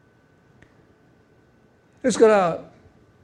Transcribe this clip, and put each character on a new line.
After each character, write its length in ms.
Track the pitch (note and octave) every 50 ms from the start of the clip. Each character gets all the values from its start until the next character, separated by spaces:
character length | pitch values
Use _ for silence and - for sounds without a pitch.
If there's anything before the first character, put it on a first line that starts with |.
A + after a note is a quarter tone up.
| _ _ _ _ _ _ _ _ _ _ _ _ - _ _ _ _ _ _ _ _ _ _ _ _ _ _ _ _ _ _ _ _ _ _ _ _ _ _ _
で 80 | - B3+
す 80 | - -
か 80 | A#3+
ら、 340 | G#3+ G#3+ G3+ F3+ E3 E3 - - - - - - - _ _ _ _ _ _